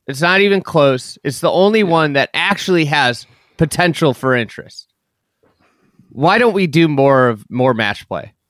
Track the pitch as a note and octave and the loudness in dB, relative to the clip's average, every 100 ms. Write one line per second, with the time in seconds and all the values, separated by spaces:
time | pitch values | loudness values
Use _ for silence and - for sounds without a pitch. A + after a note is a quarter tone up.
0 | - C#3 F3 F#3+ G3+ G3 - E3 C#3 B2+ | -14 -4 0 2 2 0 0 2 2 0
1 | - - C#3+ C3 E3+ E3+ G3 A3 F#3+ E3 | -6 -12 -10 -4 -2 2 2 2 2 0
2 | D3+ C#3 C3 - F3+ G3+ - F3 D3+ D3+ | 0 0 -2 -2 -2 -2 -2 0 0 0
3 | B2+ A#2 - _ _ - D#3+ - F3 - | 0 -2 -10 _ _ -4 -2 0 -2 0
4 | D#3 A#2+ C3 B2+ A2+ - - - - _ | -2 -2 -2 -2 -4 -12 -20 -20 -20 _
5 | _ _ _ _ _ _ _ _ _ _ | _ _ _ _ _ _ _ _ _ _
6 | _ - D#3 A3 A#3+ G3 F3+ D#3+ E3 C#3 | _ -2 0 2 2 0 0 2 2 2
7 | C#3 C3+ B2 A2 - A#2+ B2+ A2+ G#2 G#2 | 2 4 2 -2 -6 -2 -2 0 -4 -6
8 | - F2 - _ _ | -10 -12 -12 _ _